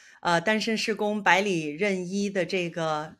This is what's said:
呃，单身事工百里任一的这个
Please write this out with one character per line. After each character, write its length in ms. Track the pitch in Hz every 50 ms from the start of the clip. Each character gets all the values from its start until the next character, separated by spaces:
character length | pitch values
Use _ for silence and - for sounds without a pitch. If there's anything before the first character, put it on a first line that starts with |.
| - - - -
呃， 200 | - 175 170 170
单 180 | 170 214 220 214
身 180 | 208 226 220
事 160 | 214 - 233 208
工 300 | 185 214 208 214 214 208
百 160 | 185 170 190
里 280 | 208 208 185 165 156
任 380 | 147 147 160 208 208 190 185 180 175
一 200 | 190 202 202 202
的 160 | 190 196 170
这 240 | 170 196 185 175 170
个 440 | 165 170 165 160 156 151 151 160 - _